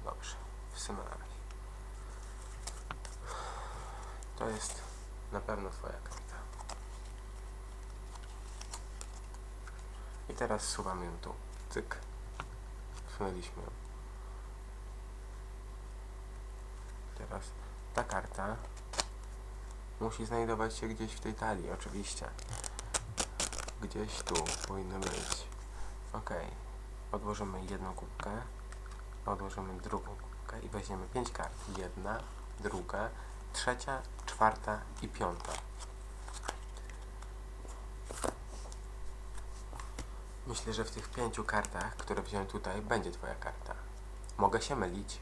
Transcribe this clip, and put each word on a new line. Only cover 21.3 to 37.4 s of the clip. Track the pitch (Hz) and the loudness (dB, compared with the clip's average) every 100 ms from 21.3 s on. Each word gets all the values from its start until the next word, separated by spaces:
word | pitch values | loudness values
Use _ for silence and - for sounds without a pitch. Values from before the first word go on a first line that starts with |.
talii, | 107 110 101 - | 2 2 2 2
oczywiście. | 95 - 101 98 - - - - - - - - - - - - - - - - - | 0 0 0 0 -2 -2 -4 -4 -2 -2 -2 0 0 2 0 2 4 2 2 -2 -2
Gdzieś | 101 - 107 - | 0 0 0 0
tu | - 87 82 - - | 6 6 6 2 2
powinno | 98 95 95 | 0 0 2
być. | 95 - - - - - - - - - - | 2 2 2 0 0 -6 -6 -2 -2 -2 -2
Okej. | 110 - 92 - - - - - - - | -2 0 0 -2 -4 -6 -6 -6 -6 -2
Odłożymy | 104 104 104 98 92 | 0 2 2 2 0
jedną | 92 95 95 | 0 0 0
kubkę. | 92 - - 104 107 123 - - - - - - - - | -2 -4 -2 0 0 -2 -6 -6 -6 -6 -6 -6 -2 2
Odłożymy | 98 98 98 95 92 | 2 2 0 -2 -2
drugą | 98 101 - 101 | 2 0 0 -4
kubkę | - - - 113 | -4 -4 -4 -2
i | 117 | -2
weźmiemy | 104 98 95 92 | -2 0 0 2
pięć | 127 120 | 2 2
kart. | - - - - 95 | 2 0 -2 -2 0
Jedna, | 90 95 95 113 - - - - | 0 0 2 2 0 -6 -6 0
druga, | 101 92 90 98 110 - - - - | 2 2 2 2 2 0 -4 -4 -2
trzecia, | - - 127 - 135 - - - | 2 4 4 2 2 0 -4 -2
czwarta | - 110 107 - 107 - - | 10 10 10 2 2 0 -2
i | 113 | -2
piąta. | - 95 85 - - - - - - - - - - - - - - - - - - - - | 4 4 4 0 -2 -2 -6 -6 -6 -6 -6 -4 -2 -4 -4 -6 -6 -6 -6 -6 -6 -6 -6